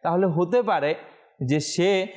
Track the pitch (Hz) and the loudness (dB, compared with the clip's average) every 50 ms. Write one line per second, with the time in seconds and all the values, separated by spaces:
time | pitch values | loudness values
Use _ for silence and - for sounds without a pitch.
0 | - 170 165 180 196 185 156 165 180 170 208 247 233 208 190 156 139 147 160 - | -6 -2 0 0 0 0 2 0 0 2 2 0 2 2 0 0 0 0 -2 -2
1 | - - - - _ _ _ - 139 123 143 151 147 - - - 170 196 202 190 | -6 -20 -20 -20 _ _ _ -8 -4 -2 0 0 -2 -2 -2 0 2 2 2 2
2 | 185 - - | 0 -4 -8